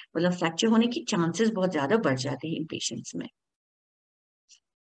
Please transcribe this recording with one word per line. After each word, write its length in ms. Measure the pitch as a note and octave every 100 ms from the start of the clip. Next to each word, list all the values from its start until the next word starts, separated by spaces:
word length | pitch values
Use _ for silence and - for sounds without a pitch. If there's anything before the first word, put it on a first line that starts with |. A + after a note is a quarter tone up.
| - D#3+
मतलब 160 | F3+
fracture 340 | F3 E3 E3 A3+
होने 200 | A3+ A#3+
की 180 | E4+ -
chances 400 | F#3 E3 - A3+
बहुत 220 | F#3 F#3
ज्यादा 260 | D3+ C#3 -
बढ़ 200 | D3 B2+
जाते 300 | C3+ C3+ D#3
हैं 80 | E3
इन 100 | D#3+
patients 460 | C3 - A3 - -
में। 120 | A#3+ _ _ _ _ _ _ _ _ _ _ _ _ - _ _ _